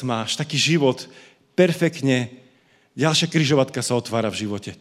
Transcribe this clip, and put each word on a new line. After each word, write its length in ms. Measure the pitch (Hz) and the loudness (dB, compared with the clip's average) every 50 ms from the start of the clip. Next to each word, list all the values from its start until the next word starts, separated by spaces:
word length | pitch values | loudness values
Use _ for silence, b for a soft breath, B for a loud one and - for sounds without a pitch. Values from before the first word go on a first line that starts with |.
| - | -4
máš, 320 | 127 120 113 110 - - - | -2 -2 -2 -2 -4 -4 -6
taký 160 | 156 156 - | -6 -4 -2
život, 540 | 139 113 - 131 131 143 131 - - - - B B B B B B B _ - - | 0 0 2 2 4 4 2 2 0 -4 -18 B B B B B B B _ 2 2
perfektne, 720 | 180 180 170 - 170 160 160 - 135 139 131 127 120 110 - - b b b b b b b b b b b | 4 4 4 2 0 0 0 0 0 0 2 0 0 -4 -10 -18 b b b b b b b b b b b
ďalšia 320 | - 135 160 156 - 170 | -2 0 0 2 2 0
križovatka 560 | 165 - 170 156 131 151 139 131 131 - 135 113 | 0 0 0 2 2 4 2 2 2 -2 -6 -4
sa 160 | - 123 120 | -2 -2 -2
otvára 320 | 113 - 113 117 110 107 | -2 -2 -2 -2 -2 -2
v 160 | - - 107 | -4 -4 -6
živote. 320 | 104 101 98 - - 87 - | -6 -6 -8 -10 -12 -14 -12